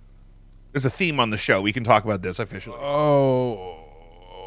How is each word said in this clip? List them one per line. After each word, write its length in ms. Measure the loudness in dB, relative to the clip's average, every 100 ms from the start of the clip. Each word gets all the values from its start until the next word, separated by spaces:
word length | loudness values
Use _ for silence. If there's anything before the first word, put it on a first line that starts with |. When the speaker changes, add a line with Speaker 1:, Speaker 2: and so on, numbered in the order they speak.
| -20 -20 -20 -20 -20 -20 -10
Speaker 1:
There's 120 | -2 -2
a 40 |
theme 300 | 0 0 2
on 100 | 0
the 80 | 0
show. 240 | 2 2
We 120 | 2
can 100 | 0
talk 200 | 4 4
about 180 | 4 -2
this 180 | -4 -6
officially. 380 | -8 -10 -14 -10
Speaker 2:
Oh, 960 | -4 0 4 4 4 2 0 -4 -10 -16 -18 -20 -20 -20 -20 -18